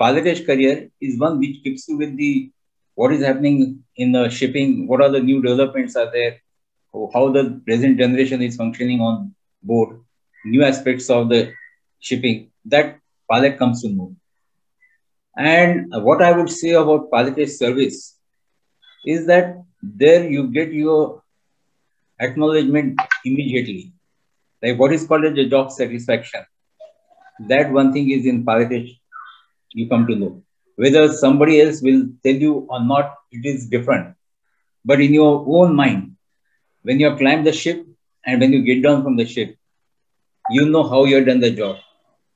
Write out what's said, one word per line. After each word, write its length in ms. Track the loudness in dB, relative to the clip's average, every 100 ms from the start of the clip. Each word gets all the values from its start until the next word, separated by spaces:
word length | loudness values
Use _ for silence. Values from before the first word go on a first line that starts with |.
pilotage 440 | 0 0 0 -2 -2
career 440 | 0 0 0 -8 -10
is 200 | -8 -4
one 180 | -2 -2
which 240 | -4 -6
keeps 240 | -10 -10 -8
you 100 | -8
with 180 | -6 -4
the, 340 | -4 -4 -6 _ _ _ _ -2
what 160 | -2
is 120 | 0
happening 600 | -2 0 0 2 0 -4 _ -4
in 140 | 0
the 180 | 0 0
shipping, 580 | -2 -4 -2 -2 -2 0
what 140 | 2
are 80 | 2
the 100 | 2
new 220 | 0 0
developments 540 | 0 0 0 -2 -6 -4
are 160 | -4
there, 260 | -4 -4 -6 _ _ _ _ _ -12 -4
how 160 | 0 2
the 300 | 2 -2 -4 -4
present 320 | 0 2 2
generation 440 | 2 0 0 -2
is 140 | -4 -4
functioning 460 | -6 -4 -4 -2
on 320 | -2 -4 -8 -18 _ _
board, 360 | -4 -2 -2 -6 _ _ _ _ -2
new 180 | 2
aspects 460 | 2 0 -4 -4 0
of 180 | 0 2
the 240 | 0 -2 -8 -20 _ _ _
shipping, 520 | -8 -4 -4 -4 -10 _ -2
that 340 | 0 0 -6 _ _ -2
pilot 280 | 0 0 0
comes 240 | -2 -2
to 80 | -4
know. 260 | -8 -8 -16 _ _ _ _ _ _ _ _ _ _ _ -4
And 560 | 2 4 4 0 -4 -2
what 180 | 2 4
I 100 | 4
would 180 | 4 0
say 220 | -4 0
about 380 | 2 4 0 0
pilotage 380 | 0 0 -2 -6
service 680 | -4 -2 0 -2 -4 -18 _ _ _ _ _ _ _ _ _ -6
is 200 | -2 2
that 340 | 2 2 -6 -20 _
there 480 | -14 2 6 6 4
you 180 | -4 -2
get 240 | -4 -4
your 520 | -4 0 2 0 -6 _ _ _ _ _ _ _ _ _ -8
acknowledgement 800 | -8 -4 -2 0 0 -2 -2 -4 -4 -6 -4
immediately. 680 | -4 -2 -4 -6 -10 -16 _ _ _ _ _ _ _
Like 180 | -4 2
what 140 | 2
is 120 | 2 0
called 200 | 0 0
as 80 |
the 160 | 0 0
job 220 | 0 -2
satisfaction. 760 | -6 -8 -6 -4 -4 -6 -16 -16 _ _ _ -20 _ _ _ _ -12 -2
That 240 | 0 2
one 200 | 2 2
thing 200 | 2 0
is 160 | 0 0
in 180 | -2 0
pilotage, 540 | 0 0 -4 -8 -18 _ -20 -20 -20 _ _ _
you 180 | -10 -2
come 160 | 0 0
to 100 | -2
know. 280 | -6 -10 _ _ _ -2
Whether 360 | 2 4 4
somebody 500 | 2 2 4 4 6
else 200 | 4 2
will 260 | 2 2 0 -2
tell 100 | -2
you 340 | 0 0 -2 -6
or 140 | -4
not, 320 | 0 0 -2 -8 _
it 140 | -10 -8
is 220 | -8 -4
different. 480 | -4 0 -2 -4 -16 _ _ _ _ _ _ 0
But 160 | 2
in 120 | 4
your 300 | 6 4 4 2
own 280 | 4 4 4
mind, 400 | 0 -2 -8 -16 _ _ _ _ _ _
when 160 | -4 0
you 100 | 0
have 80 | 2
climbed 280 | 0 2 0
the 60 |
ship 340 | 0 -4 -6 -10 _ _ _ -4
and 140 | 0
when 140 | 2
you 100 | 2
get 180 | 2 2
down 220 | 2 2
from 140 | 0 -2
the 80 | -2
ship, 300 | -6 -8 -12 _ _ _ _ _ _ _ _ -4
you 200 | 0 2
know 180 | 2 2
how 180 | 2 4
you 120 | 4
have 80 | 2
done 140 | 2
the 120 | 0
job. 260 | -2 -6 -8 _ _ _ _ _